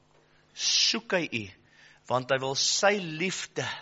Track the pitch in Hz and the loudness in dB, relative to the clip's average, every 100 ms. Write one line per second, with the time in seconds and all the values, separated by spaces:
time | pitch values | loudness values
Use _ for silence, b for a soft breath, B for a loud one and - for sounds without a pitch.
0 | _ _ b b b - - - - 226 | _ _ b b b -4 0 2 2 0
1 | - 185 156 117 98 - b b b b | 0 0 0 -4 -8 -16 b b b b
2 | - 123 127 131 135 135 - - 202 208 | -2 -2 2 0 0 0 0 4 4 4
3 | 170 156 180 - - - 120 - | -2 -2 -2 -2 -6 -6 -6 -6